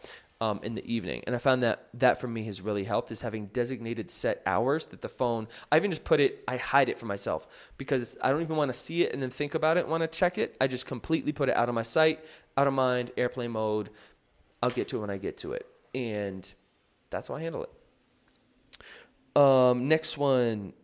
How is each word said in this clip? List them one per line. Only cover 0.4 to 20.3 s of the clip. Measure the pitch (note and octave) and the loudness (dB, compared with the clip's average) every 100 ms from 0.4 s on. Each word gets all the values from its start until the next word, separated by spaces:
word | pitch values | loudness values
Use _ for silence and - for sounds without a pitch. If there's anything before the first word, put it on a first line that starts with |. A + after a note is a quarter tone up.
um, | A2+ G2+ | -2 -2
in | A2+ A2 | -4 -6
the | - | -4
evening. | A2+ F2+ A#1+ - | -4 -2 -6 -4
And | |
I | A#2+ | -2
found | C#3 B2+ | 2 2
that | A#2+ - - | 2 0 -6
that | B2 B2+ - | 2 4 4
for | B2 | -2
me | A2+ | -6
has | G#2+ F#2 | -6 -6
really | G2 G2+ | -4 -2
helped, | G2 G#2+ - | 0 -2 -2
is | A2 | -6
having | A#2 A2 G2+ | -6 -6 -4
designated | B2 A#2+ B2 A2+ A2+ F#2 | -2 -2 -4 -6 -6 -6
set | - A#2+ - - | -4 -2 -2 0
hours | F#2 B2 D#3 - | 2 2 0 -4
that | - | -10
the | A2 | -10
phone, | - B2 A#2 A2 - - | -2 0 0 -4 -12 0
I | D#3 | 2
even | G3 | 2
just | E3+ | -2
put | - D3+ | 2 4
it, | C#3 - - | 4 2 -6
I | B2+ | -6
hide | - C#3 B2+ | 2 4 4
it | - | 0
from | A2+ | -6
myself | G2+ A2 D#2+ - - - - | -4 -2 -4 -6 -18 -18 -12
because | C3+ C3 A#2+ - | -2 -2 -2 -2
I | B2+ | 0
don't | D3 | 2
even | D#3+ | 0
wanna | D#3 C#3 | 0 0
see | A#2+ - E3+ | -2 -4 0
it | D#3+ | 0
and | C#3 | 0
then | C3 | -4
think | - D3 D#3+ | -4 -4 0
about | D#3 F3 | 2 2
it, | - | 2
wanna | E3 D#3+ | 0 -2
check | - F3+ - | 2 0 2
it. | - - | -4 0
I | C3+ | 0
just | B2+ - | 0 -6
completely | B2+ - E3 D3 | -8 -2 0 0
put | C#3+ C3 | 0 2
it | - | 2
out | A#2+ | 2
of | |
my | A#2 | 0
sight, | A2+ D#3 D#3+ - - - _ - | 0 2 4 2 -6 -20 _ 0
out | C#3 | 2
of | |
mind, | C3+ B2+ B2 B2 - | 4 2 2 -2 -2
airplane | B2 B2+ A#2+ | -2 -2 -4
mode. | A2+ A2 G#2+ G#2 - - _ _ _ _ _ | -2 0 0 -4 -10 -20 _ _ _ _ _
I'll | B2 | -2
get | B2 G#2 | 0 -2
to | B2 | -2
it | |
when | G#2 | -4
I | G2 | -4
get | F#2+ - | -4 -6
to | D#2 | -6
it. | A1+ - _ _ | -6 -8 _ _
And | C3 A#2+ G#2 G2+ F#2+ - - _ _ _ _ _ | -4 -2 -2 -4 -6 -10 -18 _ _ _ _ _
that's | F2+ - | -8 -6
how | |
I | C#3+ | -6
handle | E3 C#3 | -6 -6
it. | - - _ _ _ _ _ _ _ _ _ - - - - _ _ D3 | -8 -12 _ _ _ _ _ _ _ _ _ -20 -20 -20 -20 _ _ 4
Um, | C#3 C3 B2+ B2 C3+ | 6 8 6 4 4
next | D#3 - - | 2 2 0
one | C#3+ | 2